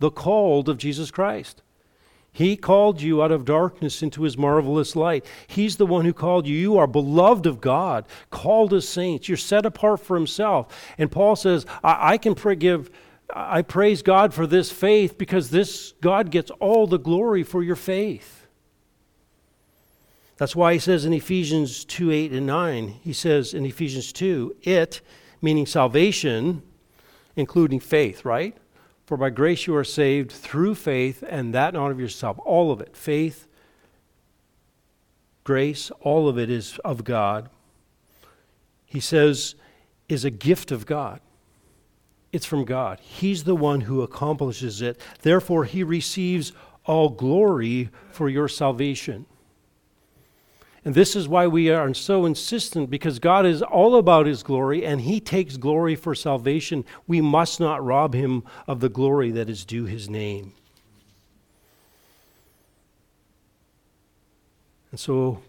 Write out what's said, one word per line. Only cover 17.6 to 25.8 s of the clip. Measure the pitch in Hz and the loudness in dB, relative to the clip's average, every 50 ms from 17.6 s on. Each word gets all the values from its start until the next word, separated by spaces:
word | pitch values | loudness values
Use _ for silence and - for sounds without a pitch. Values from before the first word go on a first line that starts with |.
| 175 | -2
your | 175 170 | -2 -4
faith." | - - 190 185 190 208 214 135 101 - - - - _ _ _ _ _ _ _ _ _ _ _ _ _ _ _ _ _ _ _ _ _ _ _ _ _ _ _ _ _ _ _ _ _ _ _ _ _ _ _ - | -4 -4 -4 -2 -2 -2 -4 -6 -8 -12 -20 -20 -20 _ _ _ _ _ _ _ _ _ _ _ _ _ _ _ _ _ _ _ _ _ _ _ _ _ _ _ _ _ _ _ _ _ _ _ _ _ _ _ -6
That's | 143 131 - | -4 -2 0
why | 170 175 170 170 | 2 4 4 4
he | 156 | 2
says | - 180 185 160 143 | 2 2 2 2 2
in | 160 165 | 0 -2
Ephesians | 147 - - 185 185 165 147 156 156 147 127 113 - - | -2 -2 -2 -2 -2 0 0 0 0 0 -2 -4 -10 -14
two | - - - 180 160 | -12 -6 -4 -2 0
eight | 156 151 156 151 127 | 0 0 0 -2 -4
and | 131 139 135 | -4 -2 -2
nine, | 143 170 175 165 135 117 113 101 | -2 0 -2 -2 -2 -4 -6 -8
he | 107 - - 165 139 | -10 -12 -12 -10 -8
says | - - 165 147 143 123 - - | -4 0 2 2 2 0 -2 -4
in | 160 135 | -6 -6
Ephesians | 135 - - 165 139 131 131 117 - - | -6 -6 -6 -6 -6 -6 -8 -10 -10 -8
two, | - 185 190 175 135 117 - - - - | -4 -2 -2 -2 -2 -4 -6 -8 -6 -2
"It," | 175 185 170 165 - - - - _ - - _ _ _ _ 165 | 0 2 2 2 0 -4 -12 -20 _ -20 -20 _ _ _ _ -2
meaning | 156 156 151 139 | 0 2 0 0
salvation, | - - 160 | 0 2 2